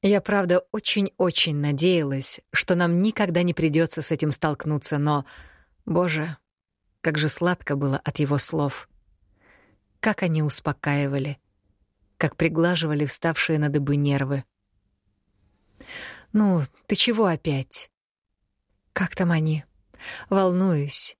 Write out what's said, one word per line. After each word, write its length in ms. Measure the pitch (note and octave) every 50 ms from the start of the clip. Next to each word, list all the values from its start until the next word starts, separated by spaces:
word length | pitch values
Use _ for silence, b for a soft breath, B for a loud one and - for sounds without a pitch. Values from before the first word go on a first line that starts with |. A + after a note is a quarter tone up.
| -
Я, 180 | G3 G3+ G3+
правда, 440 | F#3+ - G#3 G3+ G3 F3 F3 F3+ F3+ _ -
очень-очень 840 | G#3+ - - - G#3 G3 F#3+ _ _ F3+ F3+ D#3+ - - - D3+
надеялась, 840 | D3 C#3+ D3 C#3+ C#3 D#3 F#3 F#3 E3+ D#3 C#3 C3+ C3+ C3+ - - - _ _ -
что 220 | - - - F#3
нам 280 | F3 F3+ E3+ E3+ F3 F#3+
никогда 400 | G#3+ G#3+ - G#3+ F3+ E3+ F3 F3+
не 120 | F3 E3
придется 480 | - D#3 D#3+ C#3+ D#3+ E3 D#3+ - - D3
с 80 | -
этим 200 | E3 D3 - D3+
столкнуться, 680 | C#3+ - - D#3 D3 - - D3+ D3+ D3 - - - C#3+
но, 260 | D3 D3+ D3+ C#3+ C#3 B B B B B B B B B B B _
боже, 500 | - D#3+ E3+ F3+ F3+ D#3 D#3 D3+ E3+ D#3 - _ _ _ _ _ _ _ _ _ _ _ _
как 180 | _ D#3+ D3+ D3+
же 100 | D3 D#3
сладко 480 | - - F3 F3 F3+ - - - C#3+
было 220 | C#3 C#3+ C#3 C3+ C#3
от 200 | - - - -
его 200 | D3+ C3+ C#3+ C#3
слов. 500 | - - - D#3+ C#3+ C#3+ - - - _ _ _ _ _ _ _ _ _ b b b b b b b b b b b _ _ _
Как 220 | - A3 G#3 - -
они 200 | F3 D#3+ D#3 D3+
успокаивали, 960 | D3+ - - - - D3 _ - D3+ C#3+ C#3+ C#3+ C#3 C#3 C#3 C3+ D3 C#3+ - _ _ _ _ _ _ _ _ _ _ _ _ _ _ _
как 200 | _ - D3 -
приглаживали 720 | _ E3 E3 D#3+ D#3+ E3 F3 F3+ E3 D#3+ D#3 D3+ D3 D3
вставшие 520 | C#3 - - - E3 D#3+ - - - E3 D3+
на 100 | D3+ D3
дыбы 280 | C#3+ D3 C#3 C#3 C#3+
нервы. 480 | C#3+ C#3+ C#3+ C#3 C#3 C#3 C3 C#3 C#3 C3 _ _ _ _ _ _ _ _ _ _ _ _ _ _ _ _ _ _ _ _ _ _ _ _ _ _ B B B B B B B B B B B B
«Ну, 300 | G#3+ G#3+ G3+ F#3 E3+ C#3+ - _ _ _
ты 80 | _ G#3+
чего 300 | - - - A#3 G#3+ A3+
опять?» 640 | F#3+ E3 - _ - C#3+ C3+ C3 _ - - - - _ _ _ _ _ _ _ _ _ _ _ _ _ _ _ _ _ _ _ _ _
«Как 220 | - F#3+ F3 -
там 160 | - F#3 F3
они?» 340 | E3+ D#3+ D#3 D#3 D#3 D3+ C#3+ _ _ _ _ _ _ B B B B B B B
«Волнуюсь». 880 | - G3 F#3+ F#3 F3+ F3+ F#3+ F#3+ F3 D3+ C#3+ C#3+ - - - - - _